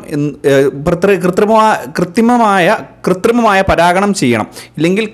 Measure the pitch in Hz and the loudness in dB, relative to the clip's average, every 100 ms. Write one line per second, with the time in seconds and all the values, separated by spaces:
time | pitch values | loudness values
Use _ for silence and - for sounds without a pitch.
0 | - 147 147 127 143 135 139 139 160 170 | -6 -4 -4 -2 0 2 2 -2 -4 0
1 | 196 185 180 180 214 220 220 - - - | 0 0 0 0 2 2 2 0 -6 -6
2 | 175 202 226 247 220 196 170 214 - - | -4 0 2 2 2 2 2 -2 -6 -8
3 | - 180 226 240 220 190 190 156 175 180 | -6 0 0 2 2 2 2 2 2 2
4 | 202 196 131 113 101 - - - 160 196 | -2 0 0 0 -2 -10 -14 -4 -2 -2
5 | 214 | -4